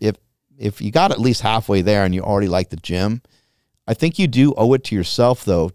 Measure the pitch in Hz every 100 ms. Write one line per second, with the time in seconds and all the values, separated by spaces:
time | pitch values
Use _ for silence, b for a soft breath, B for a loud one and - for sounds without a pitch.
0 | 104 104 _ _ _ 139 107 - 104 156
1 | 196 113 123 117 107 110 107 98 90 104
2 | 95 92 101 101 98 90 90 82 - 90
3 | 101 117 - _ _ _ _ _ - 117
4 | 165 165 175 123 143 - 113 131 - 104
5 | 90 - 120 123 - 87 82